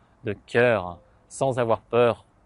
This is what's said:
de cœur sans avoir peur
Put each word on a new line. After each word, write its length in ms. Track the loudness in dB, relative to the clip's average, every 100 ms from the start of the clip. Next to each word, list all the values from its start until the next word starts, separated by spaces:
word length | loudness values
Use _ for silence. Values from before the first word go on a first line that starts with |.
| _ _
de 120 | -12 -12 -4
cœur 540 | 0 2 0 -4 -14 _ _ _
sans 320 | -6 -4 -2
avoir 220 | -2 -2
peur 460 | -2 2 2 0 _ _